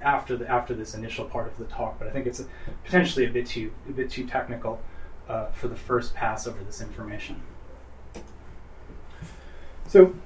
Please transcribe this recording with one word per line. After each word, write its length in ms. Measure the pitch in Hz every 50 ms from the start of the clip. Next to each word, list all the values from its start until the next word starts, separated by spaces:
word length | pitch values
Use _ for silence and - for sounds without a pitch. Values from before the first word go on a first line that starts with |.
| -
after 340 | 139 139 - - - 127
the, 120 | 120 120 123
after 260 | 127 123 117 - 123
this 200 | 107 110 - -
initial 300 | 107 113 110 - - -
part 220 | - - 120 -
of 100 | - -
the 80 | - 117
talk. 340 | - - - 117 110 - -
But 100 | 107 110
I 20 |
think 160 | - 135 123
it's 140 | 123 - -
a, 40 | 127 - - - - - - - -
potentially 400 | - - 180 180 175 - 135 123
a 60 | 117
bit 160 | - 123 123
too, 260 | - - 117 110 107 - - - 139
a 40 | 135
bit 180 | 127 127 127
too 160 | - 131 123
technical, 540 | - - 131 123 - 120 120 - 113 110 - - - - - - - - - -
uh, 200 | - 113 110 107 - -
for 160 | - - 113
the 80 | 110
first 380 | - - - 127 120 120 - -
pass 320 | - 113 117 - - -
over 160 | 120 110 104 101
this 180 | 101 - -
information. 600 | 110 107 - 110 107 104 104 107 - - - - - - - - - - - - - - - - - - - - - - - - - - - - - - - - - - - - - - - - - - - - - - - - - - - - - -
So 260 | - 196 185 180 - - -